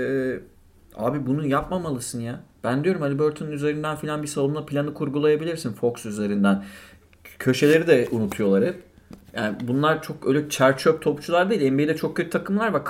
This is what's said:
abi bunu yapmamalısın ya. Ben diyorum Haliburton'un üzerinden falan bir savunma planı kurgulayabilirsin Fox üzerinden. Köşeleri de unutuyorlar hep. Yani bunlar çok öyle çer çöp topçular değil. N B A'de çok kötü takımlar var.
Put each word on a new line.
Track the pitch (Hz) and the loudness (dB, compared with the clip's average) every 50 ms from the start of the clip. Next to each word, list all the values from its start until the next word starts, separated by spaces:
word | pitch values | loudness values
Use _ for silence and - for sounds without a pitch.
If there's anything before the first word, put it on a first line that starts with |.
| 127 123 135 135 131 131 120 - - - - - _ - _ - - - - | -2 -2 -2 -2 -2 -2 -4 -6 -8 -14 -20 -20 _ -20 _ -20 -20 -20 -10
abi | - 110 123 143 147 131 | -4 -2 -2 -2 -2 -2
bunu | 123 135 151 156 | 0 -2 0 0
yapmamalısın | 135 131 147 - - 185 185 170 160 139 120 117 - - 117 | 0 0 0 0 -2 -4 -4 -4 -4 -6 -6 -6 -8 -8 -8
ya. | 117 117 123 - - - _ _ - | -8 -8 -8 -10 -14 -20 _ _ -2
Ben | 117 127 139 151 | -2 0 2 2
diyorum | 185 190 170 147 | 0 0 0 0
Haliburton'un | 139 139 139 151 151 147 - 160 151 151 | -2 0 2 0 0 0 -2 -8 -8 -6
üzerinden | 143 143 151 147 151 156 156 151 | -2 -2 -2 -2 -2 -4 -4 -6
falan | 147 - 151 151 151 151 | -4 -6 -6 -6 -6 -6
bir | 147 | -6
savunma | - 151 139 139 151 151 151 | -2 0 0 0 0 -2 -6
planı | - 143 143 147 147 147 | -4 -2 -2 -2 -2 -4
kurgulayabilirsin | - 160 139 131 147 147 151 151 147 160 170 165 160 - 139 104 | -4 -6 -4 -2 0 2 2 2 2 0 -4 -6 -4 -6 -8 -6
Fox | - - 120 117 - - | -2 -2 -2 -2 -2 -8
üzerinden. | 110 104 107 104 101 104 101 98 98 98 98 - - - - - - - - _ _ _ _ _ - - _ | -8 -4 -4 -2 0 2 2 4 4 4 2 0 -8 -16 -18 -20 -20 -20 -20 _ _ _ _ _ -20 -16 _
Köşeleri | - 127 127 131 147 147 156 165 165 | 0 0 2 4 6 6 6 6 6
de | 170 151 123 120 - | 6 6 6 6 2
unutuyorlar | 120 113 110 98 - - 107 98 98 98 110 | 0 -2 -2 -2 -2 0 2 4 4 4 4
hep. | 175 180 - - - _ - _ _ - - - - - | 2 0 -6 -12 -20 _ -20 _ _ -20 -20 -20 -12 -8
Yani | - 104 107 104 - 127 120 | -6 -4 -4 -4 -6 -4 -2
bunlar | 123 139 151 156 160 156 - | 0 2 2 2 2 0 -2
çok | - 151 - - - | -8 -10 -4 0 0
öyle | 135 147 147 147 | 2 2 0 -2
çer | - - 135 131 139 - | 0 4 4 4 4 4
çöp | - 160 160 156 - | 2 0 0 2 0
topçular | 151 143 143 - - 170 175 185 190 | -2 -2 -2 -4 0 2 2 2 2
değil. | 233 170 143 131 135 | 2 2 2 2 2
N | 139 | 2
B | 151 | 2
A'de | 151 156 | 2 0
çok | 156 - 156 - | -2 -2 -4 -2
kötü | - 170 - | -4 -4 -2
takımlar | - - - - 196 208 226 220 180 | -2 -4 -2 0 -2 0 0 0 0
var. | 143 - - | -2 -2 0